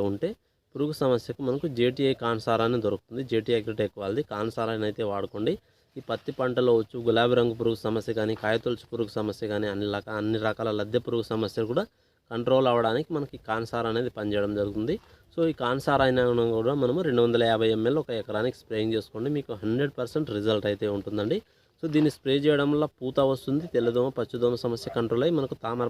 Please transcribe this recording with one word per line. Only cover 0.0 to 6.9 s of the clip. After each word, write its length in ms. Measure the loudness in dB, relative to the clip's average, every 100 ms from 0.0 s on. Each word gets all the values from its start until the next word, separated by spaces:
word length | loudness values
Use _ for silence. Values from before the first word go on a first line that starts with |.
| 0
ఉంటే 200 | 0 -4 -6 _ _ _
పురుగు 200 | -4 -4 0
సమస్యకు 400 | 2 2 0 -6 -4
మనకు 200 | -2 -2 2
జేటీఐ 340 | 2 2 0 0
కాన్సారా 420 | -2 -2 0 2 2
అని 100 | 2
దొరుకుతుంది. 380 | 0 -2 -6 -10 -2
జేటీఐ 280 | -2 2 0
అగ్రిటెక్ 340 | 0 -2 -4 -2
వాళ్ళది 220 | -4 -4 -4
కాన్సారా 400 | -4 -4 -2 -4 -2
అని 80 | -4
అయితే 140 | -2 -4
వాడుకోండి. 420 | -4 -6 -4 -2 -4 _ _ _ -16
ఈ 20 | -8
పత్తి 240 | -6 -6 -4
పంటలో 340 | -2 2 4 4
వచ్చు 180 | 2